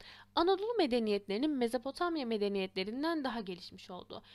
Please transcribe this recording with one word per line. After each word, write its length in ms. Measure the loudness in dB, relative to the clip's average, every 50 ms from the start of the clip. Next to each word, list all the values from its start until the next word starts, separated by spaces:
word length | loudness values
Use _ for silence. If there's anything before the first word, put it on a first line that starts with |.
| -20 -20 -20 -20 -20 _ _
Anadolu 400 | 4 4 4 4 2 2 0 2 2
medeniyetlerinin 720 | 4 4 4 2 2 2 0 0 0 -2 -2 0 2 0
Mezopotamya 760 | 2 2 2 2 0 -2 -4 -6 -4 -2 0 0 0 0 0
medeniyetlerinden 1000 | 0 0 0 0 0 0 0 -2 -2 -2 -4 -4 -4 -4 -2 -2 0 0 0 -2
daha 160 | -2 -4 -4
gelişmiş 500 | -6 -6 -8 -10 -12 -16 -16 -18 -14 -12
olduğu. 320 | -12 -12 -12 _ -14 -14 -14 -16